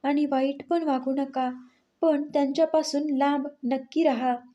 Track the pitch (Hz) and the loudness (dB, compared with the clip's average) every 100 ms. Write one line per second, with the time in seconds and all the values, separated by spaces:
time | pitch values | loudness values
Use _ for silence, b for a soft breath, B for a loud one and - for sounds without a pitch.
0 | 269 285 294 269 269 277 - 339 311 262 | 0 0 2 0 0 -2 -2 -2 0 -2
1 | 262 269 277 269 254 254 B B _ _ | 0 -2 -2 -2 -4 -6 B B _ _
2 | 330 294 294 302 277 277 320 311 302 285 | 2 2 0 0 0 2 2 2 0 -2
3 | 302 269 285 285 285 - 240 262 - 311 | -2 0 2 0 -4 -6 -4 -4 -2 2
4 | 330 240 254 240 - | 2 2 0 -2 -6